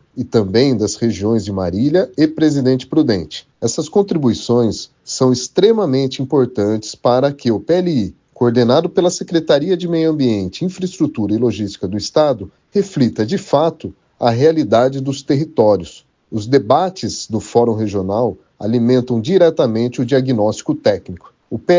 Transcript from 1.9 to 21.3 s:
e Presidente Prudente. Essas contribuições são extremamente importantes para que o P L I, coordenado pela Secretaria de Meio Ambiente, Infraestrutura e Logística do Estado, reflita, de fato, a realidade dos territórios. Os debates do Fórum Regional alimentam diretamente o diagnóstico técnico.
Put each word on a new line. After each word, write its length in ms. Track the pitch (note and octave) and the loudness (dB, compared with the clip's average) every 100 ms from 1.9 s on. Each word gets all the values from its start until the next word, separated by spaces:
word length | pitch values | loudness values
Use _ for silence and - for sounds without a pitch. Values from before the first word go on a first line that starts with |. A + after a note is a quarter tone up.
| F3 - - | 0 0 0
e 80 | D#3 | 0
Presidente 600 | - D#3 C#3 B2+ C3 - | 2 0 2 0 0 0
Prudente. 640 | D#3 C3+ G2 D#2+ - - _ | 0 2 0 -4 -14 -18 _
Essas 260 | A2+ - A2 | -6 -6 -2
contribuições 1000 | G3+ G3+ F3 C3 G#2 - A#2+ A2+ G2 - _ | 0 0 0 0 0 0 0 0 -2 -12 _
são 300 | - - C3 | -10 0 0
extremamente 880 | B2 - - G3+ A3+ F3 C3 C3+ C3+ | 0 -2 2 4 4 0 0 -2 -4
importantes 760 | C3 D3 B2 - G#2 G#2+ - | -2 0 0 0 -2 -2 -6
para 380 | - B2+ B2 C#3+ | -4 0 2 0
que 180 | C#3+ B2 | -2 -2
o 100 | A2 | -2
P 120 | - | 0
L 180 | F3 F3+ | 0 0
I, 240 | C#3 F#2 - _ | -2 -2 -8 _
coordenado 560 | - A#2+ A#2+ A#2 C#3+ F3 | -2 0 2 4 2 2
pela 220 | F#3 F3 | 0 0
Secretaria 640 | F3 F3+ E3 D#3 D3 E3+ F3+ | -2 -4 -2 2 0 2 -2
de 100 | F3 | -2
Meio 260 | E3 D#3+ | 0 0
Ambiente, 520 | D#3 B2+ G#2 F#2 - | 0 0 0 -4 -4
Infraestrutura 680 | F#3 F#3 F3+ - D3+ A2+ G2+ | -6 -4 -8 -2 -4 -2 -2
e 20 | G#2+ | 0
Logística 500 | A#2+ G2 G#2 - F#2+ | 0 -2 -6 -6 -6
do 120 | G#2 | -6
Estado, 520 | - D#3 D3+ A2+ F#2+ _ _ | -2 0 2 0 -8 _ _
reflita, 560 | G3+ G3 D3 A#2 - A2 | -2 -2 0 0 0 -2
de 100 | F#3+ | -4
fato, 580 | - C#3+ D#3+ D#3 F#2 - _ - | 0 0 0 -2 -10 -14 _ -4
a 120 | A#2+ | 0
realidade 680 | A#2 D3+ D#3+ A2 A2+ C3 C3+ | 4 4 4 2 2 2 0
dos 220 | C3+ C3+ | -6 -6
territórios. 840 | - C#3 D#3+ - G#2+ G2 E2 - _ _ _ | -2 -2 -2 2 2 2 -2 -18 _ _ _
Os 140 | A2 G#2+ | -10 0
debates 800 | C3+ G#2 C#3+ F#3 F#3 - - - | 2 4 2 0 -4 -8 -8 -8
do 100 | G#2+ | -8
Fórum 360 | - A#2+ A#2 | -2 2 2
Regional 640 | A2 G#2+ G2 F#2+ G#2 A#2+ - _ - | 0 -2 -4 -2 -2 -2 -4 _ -10
alimentam 600 | A2 A#2+ A#2 B2+ B2+ A#2 | -4 0 2 2 0 -2
diretamente 800 | A2 F#3+ E3 D#3+ C3 A2 B2 B2+ | 2 4 4 4 0 0 -2 -2
o 60 | A#2+ | 0
diagnóstico 680 | C3 C3 A2 G#2+ A2 - | 0 0 0 0 -2 -4
técnico. 600 | D3 A2 F#2+ - F2 - | -2 0 -2 -4 -18 -20